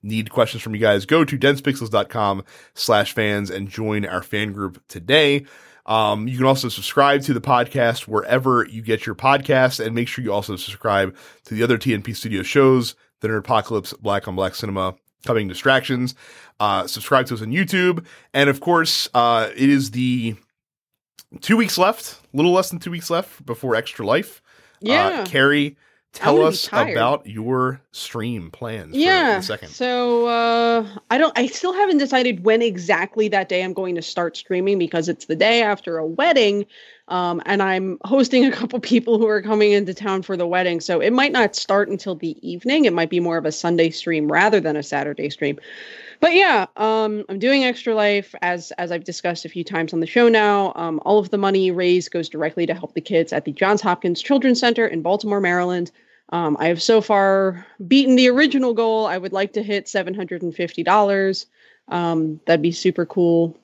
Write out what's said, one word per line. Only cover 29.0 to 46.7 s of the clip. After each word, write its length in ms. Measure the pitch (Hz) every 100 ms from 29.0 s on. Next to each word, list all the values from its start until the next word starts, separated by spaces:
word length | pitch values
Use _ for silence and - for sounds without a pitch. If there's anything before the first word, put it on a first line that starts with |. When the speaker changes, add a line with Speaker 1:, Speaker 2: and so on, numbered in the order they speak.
| 339 381 302 277
Speaker 1:
the 60 |
second. 260 | 190 208 175
Speaker 2:
So, 560 | - 247 247 247 240
uh, 640 | 233 233 233 233 233 233 208 196 _
I 60 | 254
don't, 180 | 311 -
I 80 | 262
still 260 | - 359
haven't 260 | 370 403 302
decided 440 | 277 262 247 185
when 160 | 196 226
exactly 640 | 233 180 170 175 185 - 214
that 200 | 202 185
day 160 | 185
I'm 100 | 185
going 200 | 185 185
to 60 | 170
start 340 | 160 - 170
streaming 440 | - - 185 190 196
because 280 | 170 170 165
it's 180 | -
the 100 | -
day 260 | 160 208 233
after 360 | 214 196 - 165
a 80 |
wedding. 600 | 160 165 330 277 214 202 202 - - - -
Um, 320 | 180 175 175
and 160 | - 202
I'm 340 | 190 185 190 180
hosting 400 | 185 269 247 262
a 60 | 269
couple 280 | - 240 247
people 380 | - 233 240 220
who 100 | 220
are 140 | 214
coming 300 | 208 214 208
into 220 | 202 190
town 260 | 175 202 190
for 160 | 185 185
the 80 |
wedding. 340 | 175 180 180 170
So 200 | - 170
it 120 | 170
might 200 | 247 285
not 240 | 254 208
start 340 | - - 196 202
until 240 | 196 202
the 220 | 165 170 - -
evening. 380 | 175 240 302
It 80 | 254
might 160 | 170 165
be 100 | 175
more 180 | 170 165
of 80 |
a 60 | 156
Sunday 380 | 151 170 170 165
stream 420 | 160 - 160 151
rather 280 | 170 208 208
than 160 | 160
a 80 | 151
Saturday 460 | 147 143 143 147 147
stream. 280 | - 143 147 - - - - - -
But 120 | 339
yeah, 300 | 339 381 240 185